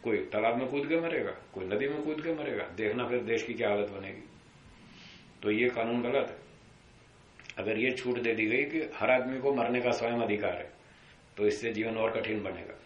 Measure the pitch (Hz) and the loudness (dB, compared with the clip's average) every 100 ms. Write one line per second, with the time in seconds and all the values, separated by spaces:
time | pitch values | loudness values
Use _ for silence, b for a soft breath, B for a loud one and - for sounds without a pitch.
0 | 120 104 92 107 113 120 131 143 143 165 | 0 0 0 0 2 2 0 -2 0 0
1 | 165 156 - - - 98 92 107 139 151 | 0 -2 -2 -6 -12 -8 -2 0 0 -2
2 | 151 151 165 160 147 104 - - 110 123 | -4 -4 -2 -2 -2 -4 -6 -2 0 0
3 | 120 123 107 113 - 110 110 104 101 98 | 0 0 2 0 0 0 2 2 0 -4
4 | 98 98 - - - - - B B B | -10 -12 -16 -20 -20 -20 -20 B B B
5 | B B B - 104 107 123 120 113 120 | B B B -4 2 4 4 2 0 0
6 | 120 135 - - - - - - - - | 2 0 0 -6 -16 -20 -20 -20 -20 -20
7 | - - - - - - 101 110 123 127 | -20 -20 -20 -20 -16 -6 -2 2 2 0
8 | 123 120 117 107 110 123 143 160 151 - | -2 0 2 2 4 2 2 -2 -4 0
9 | 110 127 123 131 135 131 113 123 123 113 | 4 4 4 0 2 2 2 2 2 2
10 | 117 120 110 104 - - - - B B | 0 0 0 0 0 -4 -8 -16 B B
11 | B B - - 104 104 117 107 113 110 | B B -20 2 2 2 -2 0 -2 0
12 | 110 - 104 107 95 87 90 - | 0 0 0 -2 -4 -8 -10 -16